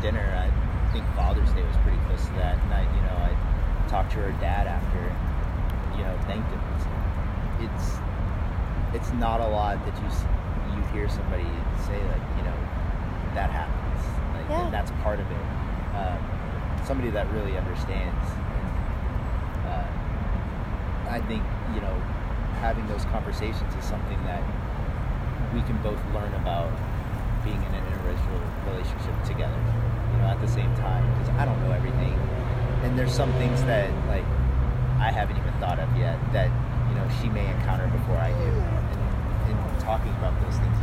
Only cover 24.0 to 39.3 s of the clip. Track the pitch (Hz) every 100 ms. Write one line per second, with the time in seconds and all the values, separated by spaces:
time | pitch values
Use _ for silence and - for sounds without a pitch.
24 | 101 - - - - - - - - -
25 | - - - - - 117 - 113 107 104
26 | - 107 104 95 90 87 82 80 - -
27 | - - - - 110 104 95 - - -
28 | - 104 - - - - - 117 117 -
29 | - - - - 110 - - - - -
30 | - 113 117 117 - - - - - -
31 | - - - - 123 120 123 - - 123
32 | 123 - - - - - - - 123 127
33 | 131 - 139 127 123 - 131 110 98 92
34 | - - - - - - - - - -
35 | 110 107 101 104 - - 95 87 82 -
36 | - - - 104 95 - - - - -
37 | 98 - 110 107 - - - - 113 -
38 | - - - 117 - - - - - -
39 | - - -